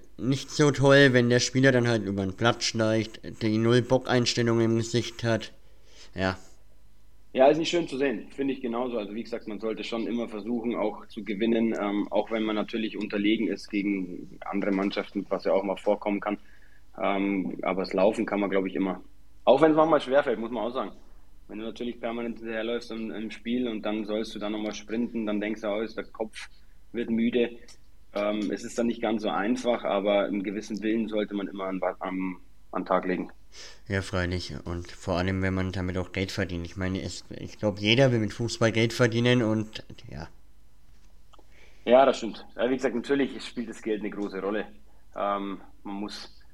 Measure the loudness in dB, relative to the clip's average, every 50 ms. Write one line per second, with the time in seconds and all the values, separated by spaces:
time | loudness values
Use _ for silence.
0 | -10 -14 -10 -4 -2 0 0 -2 -2 -4 2 4 4 4 6 6 8 10 10 12
1 | 10 10 10 8 6 6 6 4 4 4 4 6 6 8 8 6 6 4 2 2
2 | 2 0 0 0 0 -2 0 2 2 2 2 2 -2 -2 0 2 2 4 4 2
3 | 0 -2 -6 -12 -12 -12 -6 -2 0 2 2 4 6 6 6 6 6 4 2 2
4 | 4 4 2 4 4 2 2 2 2 4 4 4 4 4 4 2 2 0 0 0
5 | -2 -2 -6 -4 0 0 0 0 -2 -6 -14 -18 -20 -20 -20 -20 -20 -20 -20 -18
6 | -18 -10 -4 0 0 0 0 -2 -8 -16 -16 -18 -18 -18 -18 -18 -18 -18 -18 -18
7 | -18 -18 -18 -18 -14 -2 4 6 8 8 8 6 2 0 0 0 0 0 -2 0
8 | 0 0 0 -2 -6 -10 -6 -4 -2 -2 -2 -2 -4 -4 -2 -2 -2 -2 -2 -4
9 | -4 -4 -6 -8 -8 -8 -8 -8 -8 -8 -8 -4 -4 -4 -4 -4 -6 -4 -4 -4
10 | -2 -2 -2 -2 -4 -4 -6 -8 -6 -4 -4 -2 -2 -2 0 0 0 -2 -2 -6
11 | -12 -12 -12 -10 -6 -4 -2 2 2 4 4 4 4 2 2 0 0 0 2 0
12 | 0 2 0 0 0 0 0 -2 0 0 0 -2 -2 -2 -4 -4 -4 -4 -4 -6
13 | -6 -4 -2 0 2 2 2 2 2 -2 -2 -4 -6 -4 -2 -2 0 0 0 -2
14 | -2 -6 -8 -12 -12 -14 -14 -12 -8 -4 -2 -2 0 0 2 2 0 0 -2 -2
15 | -6 -4 -4 -4 -2 -2 -2 -2 2 2 2 2 2 0 -4 -2 2 0 0 2
16 | 2 -2 -2 0 -2 -4 -4 -6 -8 -14 -18 -18 -18 -18 -18 -18 -18 -14 -6 -2
17 | 0 0 2 2 2 0 0 0 -2 -2 -4 -4 -2 -2 0 0 -2 0 4 4
18 | 6 6 4 2 -2 0 0 0 0 2 2 2 0 0 0 0 0 0 -2 -4
19 | -8 -14 -16 -16 -18 -16 -8 0 6 6 8 8 8 8 8 8 6 6 6 4
20 | 4 4 4 4 4 4 0 -2 -2 -4 -4 -4 -4 -2 -2 -4 -4 -6 -8 -12
21 | -16 -16 -16 -16 -16 -16 -16 -16 -14 -12 -10 -8 -8 -8 -8 -6 -6 -8 -6 -6
22 | -6 -6 -4 -4 -6 -6 -8 -8 -8 -6 -4 -4 -4 -2 -4 -4 -6 -8 -8 -8
23 | -8 -6 -6 -6 -8 -8 -10 -8 -4 -2 0 0 0 -2 -2 -4 -4 -2 -2 -2
24 | -2 -2 -2 -2 -4 -4 -6 -6 -6 -4 -4 -4 -4 -6 -6 -8 -8 -6 -4 -2
25 | -2 -2 -2 -4 -2 -2 -2 -2 -2 -2 -4 -2 -2 -2 -2 -2 -4 -4 -6 -8
26 | -10 -8 -6 -8 -8 -8 -8 -14 -14 -14 -16 -18 -18 -18 -18 -18 -14 -8 -6 -4
27 | -2 0 2 2 2 4 4 2 2 2 -2 -8 -16 -16 -16 -16 -18 -18 -18 -18
28 | -14 -8 -4 -2 0 0 0 0 0 -2 -2 -4 -6 -6 -2 0 0 0 0 0
29 | 0 0 0 0 0 0 0 0 2 0 0 2 2 0 0 2 2 0 2 2
30 | 4 4 4 4 4 2 0 -2 -2 -2 -4 -6 -6 -6 -6 -2 0 0 0 0
31 | 0 0 0 -2 -2 0 -2 -4 -4 -4 -6 -6 -4 -4 -2 -2 -2 -2 -2 -2
32 | -6 -4 -4 -2 -4 -4 -6 -8 -14 -18 -18 -18 -12 -6 -6 -4 0 2 2 2
33 | 2 0 -2 -2 -4 -6 -10 -16 -18 -18 -18 -16 -16 -16 -16 -14 -6 -2 -2 -2
34 | -2 0 -2 0 0 0 -2 -2 -4 -6 -10 -10 -8 -6 -6 -6 -6 -10 -12 -8
35 | -2 0 0 2 2 2 2 2 0 0 0 0 0 0 -2 -2 -2 -2 -2 -4
36 | -4 -4 -2 -2 -2 -2 -2 -4 -2 -2 -2 -6 -6 -8 -6 -4 -4 -2 -2 -2
37 | -4 -6 -8 -10 -12 -12 -12 -12 -12 -12 -8 -2 -2 -2 0 2 4 6 6 8
38 | 8 6 6 4 0 -2 -2 -4 -4 -4 0 2 2 2 4 4 2 2 2 2
39 | 2 4 4 4 4 4 4 4 4 2 2 0 0 -4 -8 -14 -14 -14 -16 -16
40 | -14 -14 -12 -12 -12 -14 -14 -18 -18 -18 -18 -18 -18 -18 -18 -18 -18 -18 -18 -18
41 | -18 -18 -18 -18 -18 -18 -18 -18 -18 -18 -18 -18 -18 -18 -14 -4 4 8 8 8
42 | 8 8 4 2 -2 -6 -8 -8 -14 -10 -4 -2 0 0 0 0 0 0 -2 -2
43 | 0 0 2 2 2 0 -2 -8 -12 -10 -8 -8 -8 -8 -8 -8 -4 -2 -2 -2
44 | -2 -4 -4 -4 -6 -4 -4 -4 -4 -2 -2 -2 -4 -6 -10 -16 -16 -18 -18 -18
45 | -16 -12 -6 -4 -2 -2 -2 -2 -4 -6 -8 -10 -12 -16 -16 -14 -12 -10 -8 -8
46 | -8 -8 -8 -12 -12 -14 -16 -16 -18 -18